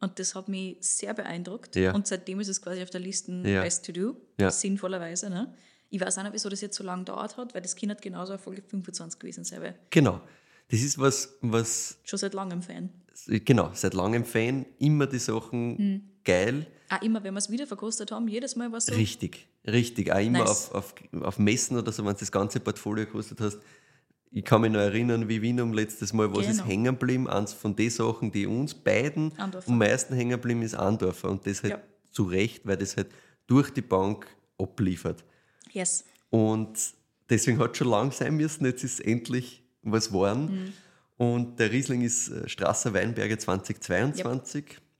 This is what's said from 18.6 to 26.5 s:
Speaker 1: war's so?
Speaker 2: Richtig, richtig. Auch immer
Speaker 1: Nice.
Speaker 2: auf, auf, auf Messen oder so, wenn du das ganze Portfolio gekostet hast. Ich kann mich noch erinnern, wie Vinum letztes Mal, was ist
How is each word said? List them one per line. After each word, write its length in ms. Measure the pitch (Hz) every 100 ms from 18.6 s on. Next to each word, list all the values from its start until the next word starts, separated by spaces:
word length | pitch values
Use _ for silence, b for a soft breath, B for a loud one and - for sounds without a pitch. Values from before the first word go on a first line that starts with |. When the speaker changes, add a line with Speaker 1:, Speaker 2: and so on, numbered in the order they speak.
| 240
Speaker 1:
war's 140 | 233 -
so? 80 |
Speaker 2:
Richtig, 540 | 110 107 - 98 - - _ -
richtig. 460 | 113 120 - 98
Auch 80 | 95
immer 200 | 107 120
Speaker 1:
Nice. 320 | 104 104 -
Speaker 2:
auf, 220 | 101 95 - -
auf, 80 | 85
auf 160 | 73 -
Messen 380 | 104 117 - 123
oder 140 | 113
so, 120 | 104 104
wenn 80 |
du 60 | 101
das 120 | 101
ganze 280 | 101 101 -
Portfolio 460 | - 107 - 107 107
gekostet 360 | 107 104 -
hast. 160 | 107 104 b b b b b _ _
Ich 120 | 113 -
kann 160 | 110
mich 100 | 113
noch 80 | 107
erinnern, 480 | 101 104 120 117 110
wie 120 | 113
Vinum 320 | 113 120 120
letztes 400 | 110 107 - 101
Mal, 180 | 113 107 98
was 100 |
ist 100 | 101